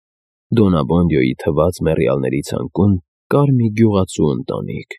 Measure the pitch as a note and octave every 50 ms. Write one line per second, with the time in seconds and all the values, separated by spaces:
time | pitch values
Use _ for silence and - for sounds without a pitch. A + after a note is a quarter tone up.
0 | _ _ _ _ _ _ _ _ _ - A#2+ A#2 G#2+ G2 F2+ D#2 C#2+ B1 E2 F2
1 | F2+ E2+ D#2 C#2 B1+ B1+ C2 - - - D#2 D2 D#2 F#2 F2+ - - A#2+ F#2+ -
2 | D#2 - C#2 C#2 C2+ B1+ C2 C#2+ - - - - - - - - F#2+ G2+ G2 F#2
3 | - _ _ _ _ - - C#3+ C#3+ C#3+ C3+ B2 A#2 A2+ G#2 G#2 A2+ A2 G2+ G2
4 | F#2+ - - - E2 D2+ C#2 A#1+ - - G1+ G1+ G1+ - - - - - -